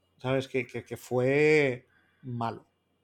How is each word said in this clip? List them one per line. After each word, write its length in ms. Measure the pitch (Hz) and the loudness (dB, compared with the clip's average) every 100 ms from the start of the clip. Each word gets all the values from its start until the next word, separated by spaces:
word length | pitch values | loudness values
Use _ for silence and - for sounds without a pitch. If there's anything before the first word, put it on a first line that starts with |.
| _ _ | _ _
¿Sabes? 260 | 127 135 131 | -2 -2 -2
Que, 180 | 131 120 | -4 -6
que, 180 | 120 | -8
que 140 | - 117 | -12 -14
fue 880 | - 123 127 139 151 156 143 123 - _ _ _ | -4 0 2 4 4 4 2 -2 -10 _ _ _
malo. 420 | 131 120 117 113 - _ _ _ | -10 -6 -6 -8 -16 _ _ _